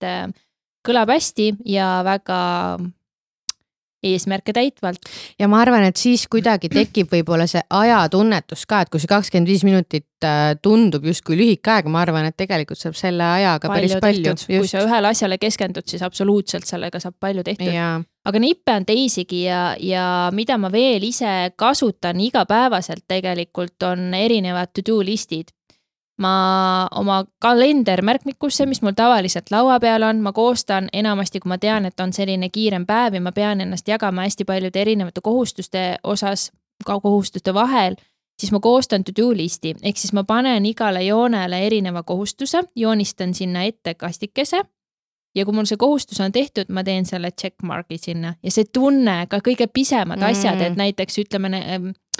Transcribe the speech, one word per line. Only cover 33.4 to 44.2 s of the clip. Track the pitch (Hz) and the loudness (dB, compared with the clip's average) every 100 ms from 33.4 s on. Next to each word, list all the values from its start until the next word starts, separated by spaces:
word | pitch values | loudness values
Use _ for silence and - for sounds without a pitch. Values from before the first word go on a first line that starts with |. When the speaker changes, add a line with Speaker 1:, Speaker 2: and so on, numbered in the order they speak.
| 208 196 | 0 0
Speaker 1:
ennast | 185 180 - | -4 -6 -4
jagama | 220 208 185 | -2 -2 -2
hästi | 196 - 196 | -4 -4 -4
paljude | 190 185 190 | -2 -2 -2
erinevate | 208 214 175 180 | 0 0 -2 -4
kohustuste | 214 240 233 - 185 185 185 - | -2 0 0 -4 -6 -4 -4 -4
osas, | - 202 202 196 - _ _ - | -4 -2 -2 -4 -6 _ _ -14
ka | - 202 | -6 -2
kohustuste | 202 202 196 185 196 | 2 2 0 -4 -2
vahel, | 190 240 254 185 190 _ _ _ - | 0 2 2 2 -2 _ _ _ -10
siis | 190 | -2
ma | 202 | 0
koostan | 226 247 254 202 | 4 4 2 -2
to-do | 190 196 240 214 | -2 0 2 2
listi. | 165 - 160 156 | -2 -4 -8 -6
Ehk | 202 202 | -6 -4
siis | - 202 | -2 -2
ma | |
panen | 196 226 262 233 202 | 0 0 2 2 0
igale | 220 220 185 | 0 0 0
joonele | 190 214 247 220 180 180 202 | 2 2 2 2 -2 -2 0
erineva | 220 185 175 | 0 0 -4
kohustuse, | 165 180 202 - 269 339 359 | -4 -4 -4 -6 -4 -2 -2
joonistan | - 220 214 202 - 180 | -2 0 0 0 -4 -6
sinna | 175 185 180 196 | -4 -4 -4 -4
ette | - 165 | -6 -8
kastikese | 170 175 - | -8 -8 -10